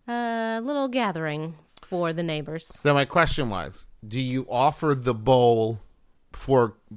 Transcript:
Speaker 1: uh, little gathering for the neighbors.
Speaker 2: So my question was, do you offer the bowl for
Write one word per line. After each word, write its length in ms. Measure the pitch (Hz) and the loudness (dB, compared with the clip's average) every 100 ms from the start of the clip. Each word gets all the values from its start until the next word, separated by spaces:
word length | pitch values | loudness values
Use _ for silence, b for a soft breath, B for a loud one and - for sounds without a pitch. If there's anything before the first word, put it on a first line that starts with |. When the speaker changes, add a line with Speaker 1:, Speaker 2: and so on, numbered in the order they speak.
| - | -10
Speaker 1:
uh, 540 | 240 233 226 226 226 | -6 -4 -4 -4 -4
little 240 | 247 285 269 | -4 -2 -2
gathering 680 | 247 214 160 156 151 160 160 _ - | -2 -2 -2 -4 -4 -8 -12 _ -20
for 320 | - 175 165 | -8 -2 -2
the 100 | 165 | -2
neighbors. 420 | 170 151 151 160 - | -4 -4 -6 -10 -10
Speaker 2:
So 280 | - 147 | -2 2
my 120 | 143 135 | 2 4
question 440 | 175 156 - 120 | 2 2 2 -2
was, 360 | 95 76 - - - 107 | -4 -8 -12 -20 -20 -10
do 160 | 120 | -6
you 240 | 127 127 - | -2 -4 -2
offer 460 | 123 143 143 160 135 | 2 2 2 0 0
the 180 | 123 | 0
bowl 680 | 110 110 127 120 113 110 113 - _ _ _ _ | 0 4 6 6 4 2 -4 -12 _ _ _ _
for 440 | - - 135 113 - _ | -10 2 4 4 -2 _